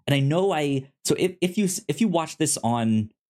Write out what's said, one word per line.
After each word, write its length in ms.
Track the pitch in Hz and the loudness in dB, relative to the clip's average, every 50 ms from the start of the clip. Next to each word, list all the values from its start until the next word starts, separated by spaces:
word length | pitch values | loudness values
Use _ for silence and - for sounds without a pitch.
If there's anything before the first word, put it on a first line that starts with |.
| _ | _
And 80 | - 143 | -2 0
I 40 | 139 | 2
know 320 | 135 139 156 175 190 196 | 2 2 2 2 2 0
I, 380 | 175 156 147 143 139 135 139 - _ _ - | 0 0 0 0 -2 -2 -4 -8 _ _ -2
so 100 | - 156 - | -2 0 0
if, 160 | 185 185 185 - | 0 -2 0 -2
if 180 | 180 180 185 214 | -4 -2 0 0
you 60 | 202 | 0
s-, 160 | 180 - - - | 0 -2 -4 -6
if 140 | - 147 - | -6 -2 0
you 60 | 226 | 0
watch 300 | 214 165 165 160 156 - | 0 2 0 -2 -4 -4
this 200 | - 160 - - - - | -2 -2 -2 0 -2 -2
on 480 | 117 117 117 113 113 110 110 107 107 - _ _ | 0 0 0 2 2 2 0 0 -2 -8 _ _